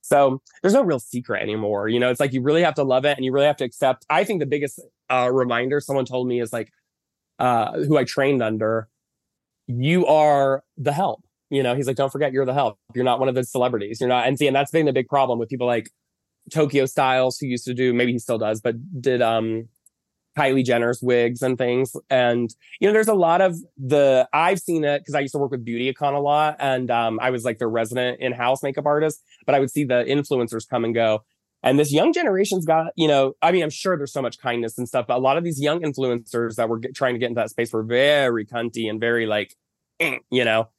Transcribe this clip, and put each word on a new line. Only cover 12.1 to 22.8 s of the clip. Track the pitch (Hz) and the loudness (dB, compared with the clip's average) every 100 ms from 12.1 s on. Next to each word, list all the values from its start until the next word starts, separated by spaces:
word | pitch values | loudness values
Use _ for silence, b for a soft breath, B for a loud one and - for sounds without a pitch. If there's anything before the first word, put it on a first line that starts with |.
forget | 139 147 | -2 -2
you're | 131 131 | -2 0
the | |
help. | 135 127 104 _ | 0 0 -4 _
You're | 117 | -2
not | 123 120 | 0 0
one | 135 | 0
of | |
the | 127 | -2
celebrities. | 123 131 123 120 101 110 | -4 -2 -2 -2 -6 -4
You're | 123 | 0
not." | 123 120 | 2 0
And | 135 | 2
see, | 147 | 2
and | 135 | 2
that's | 143 | 0
been | 165 151 | 0 2
the | |
big | 135 123 | 0 0
problem | 143 131 117 | 0 0 0
with | 113 | -4
people | 127 123 | -4 -2
like | 117 110 _ _ _ _ _ - | -2 -4 _ _ _ _ _ -8
Tokyo | 156 151 139 131 | -2 2 2 0
Styles, | - 135 131 127 - | 2 2 4 2 -2
who | 139 | -6
used | 123 - | -6 -6
to | |
do, | 123 127 | -2 0
maybe | 120 123 | 2 2
he | 120 | 0
still | - 113 | -2 -2
does, | 107 110 | -2 -2
but | 123 117 156 160 | -4 -6 -8 -4
did, | 127 123 | -2 2
um, | 117 113 113 110 113 _ _ _ _ _ _ - | 2 2 -2 -4 -8 _ _ _ _ _ _ -2
Kylie | 143 135 | 2 2
Jenner's | 123 120 117 120 | 2 2 0 -2
wigs | 123 120 120 120 | 0 2 2 0
and | 131 123 | -4 -2
things. | 123 123 131 - - | 0 0 -2 -6 -2
And, | 131 123 120 117 - B B | 0 2 0 -2 -8 B B